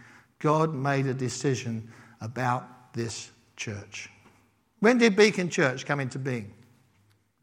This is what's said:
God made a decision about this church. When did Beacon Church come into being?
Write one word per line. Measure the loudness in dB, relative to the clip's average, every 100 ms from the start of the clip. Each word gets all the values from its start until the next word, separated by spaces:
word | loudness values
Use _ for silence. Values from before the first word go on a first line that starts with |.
| -20 -20 _ _
God | 0 2 0
made | -2 -2 0 0
a |
decision | -2 -4 -2 -2 -2 -4 -8 -10 -20 -20 -14
about | -12 -4 -2 -2 -4 -20 -12
this | -8 -8 -8 -14 _ _ -14
church. | -10 -10 -12 -16 -18 -20 -20 _ _ _ _ _
When | 4 6
did | 4 8
Beacon | 6 6 -4
Church | 2 2 0
come | -4 -4
into | -4 -6
being? | -6 -6 -8 -18 -20 _ _ _ _ _ _ _